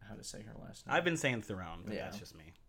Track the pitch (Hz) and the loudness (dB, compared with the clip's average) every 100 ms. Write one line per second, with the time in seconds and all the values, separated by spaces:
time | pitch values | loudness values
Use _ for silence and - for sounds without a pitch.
0 | 107 107 - 104 110 110 - - - 156 | -12 -10 -8 -8 -10 -10 -12 -8 2 6
1 | 175 160 139 117 - 92 85 85 90 98 | 6 6 6 4 0 -4 -4 -6 -2 -2
2 | 92 101 - 80 80 - | -2 -6 -10 -14 -16 -18